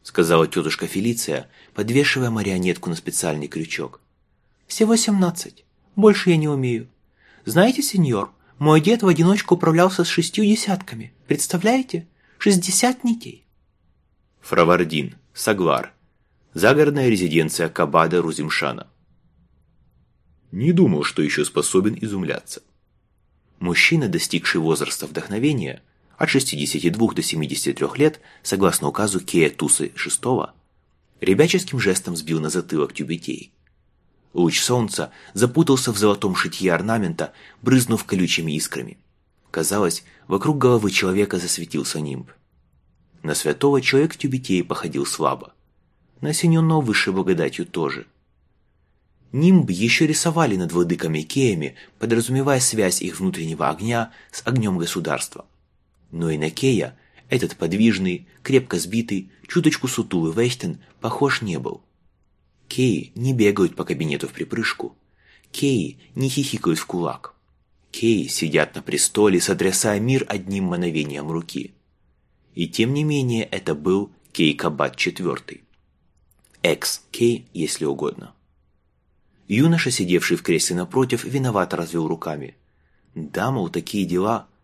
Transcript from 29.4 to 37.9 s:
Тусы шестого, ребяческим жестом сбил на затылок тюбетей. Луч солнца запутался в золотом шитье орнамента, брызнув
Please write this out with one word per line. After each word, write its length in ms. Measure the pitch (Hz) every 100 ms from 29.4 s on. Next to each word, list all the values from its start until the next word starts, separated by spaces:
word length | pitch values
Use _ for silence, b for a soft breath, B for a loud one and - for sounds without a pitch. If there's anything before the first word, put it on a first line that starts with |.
| 76
Тусы 400 | - 73 - 76
шестого, 640 | - - - 120 120 - _ _ _ _ _ _ _
ребяческим 580 | - 98 165 185 190 131
жестом 360 | 101 90 -
сбил 240 | 82 78 80
на 80 | 76
затылок 420 | 87 82 80 69
тюбетей. 640 | - 71 85 - - - _ _ _ _ _ _ _ _
Луч 260 | - 85 -
солнца 520 | - 123 110 - 76 B B
запутался 560 | 98 123 156 165 131 127
в 80 | 101
золотом 360 | 104 101 101
шитье 380 | 87 85 - 92
орнамента, 600 | 85 101 113 92 82 78 B B B
брызнув 420 | - 131 123